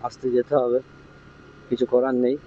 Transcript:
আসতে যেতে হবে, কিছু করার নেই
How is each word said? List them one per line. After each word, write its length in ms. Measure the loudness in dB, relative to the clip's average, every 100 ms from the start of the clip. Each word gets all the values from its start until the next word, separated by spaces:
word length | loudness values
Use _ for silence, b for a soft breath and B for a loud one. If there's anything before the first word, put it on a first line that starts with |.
| -10
আসতে 200 | -6 -2 0
যেতে 180 | 2 0
হবে, 180 | 2 -2 -4 -20 -20 -20 -20 -20 -20 -20 -6
কিছু 180 | -2 2
করার 220 | 2 2 0
নেই 120 | 0 -2